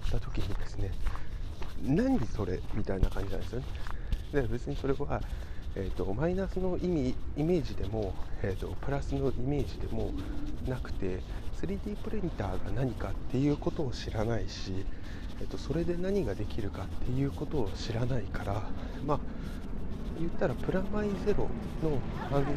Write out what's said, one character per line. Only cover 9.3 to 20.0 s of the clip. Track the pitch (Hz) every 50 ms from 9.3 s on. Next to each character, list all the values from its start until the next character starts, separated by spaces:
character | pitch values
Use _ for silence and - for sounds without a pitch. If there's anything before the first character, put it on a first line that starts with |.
| - -
メ | 131 135 147 143
ー | 127 -
ジ | - -
で | - -
も | - 113 110 - - - - - - - - - 101 - - 123
な | 131 123
く | - - -
て、 | - - 95 90 92 - - - - - - - -
ス | - -
リ | 202
ー | 190 -
デ | 208
ィ | 208
ー | -
プ | - 226
リ | 226 214
ン | 190 160 - -
タ | 104
ー | 95 92 92 -
が | 95
何 | 98 113 135 127 110
か | - - 98
っ | 98 - - -
て | - 123
い | 139 147
う | 147 147
こ | - -
と | - - 156
を | 127
知 | - - - -
ら | - 113 107
な | 113 117 104
い | - -
し、 | - - - 98 95 92 90 - - - - - - - - - - -
え | 101
ー | -
と、 | - -
そ | - 117 131
れ | 165 170
で | 180 175 170
何 | 175 190 202 202 165
が | 110 98
で | 104 104
き | - - -
る | 104 98
か | - - 95
っ | 87 82 - -
て | -
い | 123 131 139
う | 139
こ | - - 151
と | - - 147
を | 113 - -
知 | - - -
ら | 110 113 127
な | 123 131 127
い | -
か | - - - -
ら、 | 101 101 - 101 - - - - - - - -
ま | - 147
あ、 | - - - - - - - - - - - - - - - - -